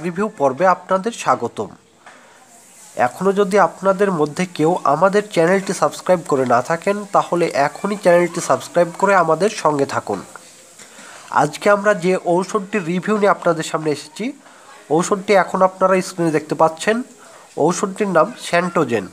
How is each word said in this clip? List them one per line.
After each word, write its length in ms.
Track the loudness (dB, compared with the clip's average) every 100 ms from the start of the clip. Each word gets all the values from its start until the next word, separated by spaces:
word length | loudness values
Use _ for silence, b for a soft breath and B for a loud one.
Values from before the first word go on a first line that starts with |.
রিভিউ 240 | -2 -4 -4 0
পর্বে 300 | 0 2 2
আপনাদের 440 | 2 0 -2 -2
স্বাগতম। 560 | -6 -2 -2 -2 -8 -10 -12 _ _ B B B B B -20 -20 -20 -12 -2
এখনও 360 | -2 0 -2
যদি 280 | 0 2 2
আপনাদের 520 | 2 0 -2 0 0
মধ্যে 340 | 0 -2 -2 -4
কেউ 320 | 0 0 2
আমাদের 400 | 0 2 2 2 0
চ্যানেলটি 420 | 0 2 2 0
সাবস্ক্রাইব 480 | -2 -2 -2 0 0 0
করে 180 | 0 2
না 160 | 0
থাকেন, 440 | 0 -4 -2 -4 0
তাহলে 340 | 0 0 0 0
এখনই 440 | 0 -2 -2 -6 0
চ্যানেলটি 440 | 4 4 2 -2
সাবস্ক্রাইব 480 | -2 -2 0 0 0 0
করে 160 | 2 4
আমাদের 340 | 2 2 0
সঙ্গে 360 | 0 0 0 -2
থাকুন। 360 | -4 -4 -8 -8 -20 -20 -20 -20 -20 B B B B B
আজকে 400 | 0 0 0 2
আমরা 240 | 2 2
যে 240 | 0 0 0 0
ঔষধটির 600 | -2 0 -6 -4 -6 -2
রিভিউ 320 | -4 -2 2
নিয়ে 180 | 2 2
আপনাদের 280 | 0 -2
সামনে 280 | -2 -4 -2
এসেছি, 420 | -4 -8 -8 -8 -8 B B B B B
ঔষধটি 440 | 0 0 -2 2
এখন 280 | 2 2 2
আপনারা 400 | 2 4 2 2
স্ক্রিনে 340 | 0 -2 0 0
দেখতে 180 | 0 2
পাচ্ছেন। 480 | 2 2 -2 -2 -4 -14 B B B -2
ঔষধটির 500 | 0 0 -4 -4 0
নাম 260 | 2 0 -2 -2
স্যান্টোজেন। 600 | -2 0 -2 0 -2 -4